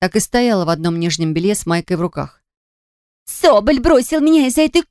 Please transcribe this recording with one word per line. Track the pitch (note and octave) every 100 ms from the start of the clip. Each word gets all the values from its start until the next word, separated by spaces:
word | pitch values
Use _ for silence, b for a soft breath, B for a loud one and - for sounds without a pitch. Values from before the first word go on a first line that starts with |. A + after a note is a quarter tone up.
Так | F#3 A3
и |
стояла | - A#3+ A#3+ G#3 E3+
в |
одном | E3 E3+ E3+
нижнем | E3+ D#3 D#3+
белье | D#3 F3+
с | G#3
майкой | - E3+ D#3+ F3
в |
руках. | F3 - C3+ _ _ _ _ _ _ _ _ _
«Соболь | - - F4 A3 G#3 C#4
бросил | B3+ C#4+ B3+ D#4
меня | D4 D#4+ C4
из-за | B3
этой | D#4 E4+ E4